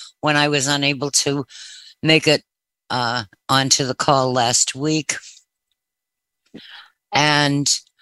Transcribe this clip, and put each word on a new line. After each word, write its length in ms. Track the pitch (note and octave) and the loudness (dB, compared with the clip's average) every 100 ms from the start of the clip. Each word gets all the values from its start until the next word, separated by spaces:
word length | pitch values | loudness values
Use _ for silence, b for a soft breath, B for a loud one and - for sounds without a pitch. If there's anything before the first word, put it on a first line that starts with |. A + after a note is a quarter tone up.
| B B | B B
when 160 | D3+ D3 | 0 2
I 140 | D3 | 2
was 180 | D3 C3+ | 0 0
unable 420 | C#3+ C#3 C#3 C#3+ | 0 -2 -2 -2
to 340 | - C#3+ C#3+ - B B B B B | -2 -2 -4 -6 B B B B B
make 240 | D3+ D#3+ D#3 | 2 2 2
it, 160 | C#3+ - _ _ _ - | 0 -2 _ _ _ -8
uh, 340 | B2 A#2 A#2+ G#2 _ - | -4 -2 -4 -8 _ 0
onto 380 | C3+ C3+ - C3 | 0 2 0 -2
the 100 | - | -2
call 380 | - C3+ C3 | 2 2 2
last 420 | B2+ A#2+ A#2+ - C3 | 0 0 0 -2 -4
week. 400 | D3+ D#3 - - - - _ _ _ _ _ _ _ _ _ _ _ - B B B B _ | -4 -4 -4 -10 -12 -20 _ _ _ _ _ _ _ _ _ _ _ -20 B B B B _
And 600 | - D3+ D3 C#3+ C#3+ C#3 - - _ | 0 2 4 2 0 0 -4 -6 _